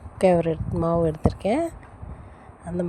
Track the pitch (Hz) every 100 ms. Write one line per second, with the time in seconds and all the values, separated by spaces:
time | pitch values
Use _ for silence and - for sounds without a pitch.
0 | - - 185 170 165 160 - 175 165 170
1 | 165 156 - - 190 277 330 - - -
2 | - - - - - - 170 175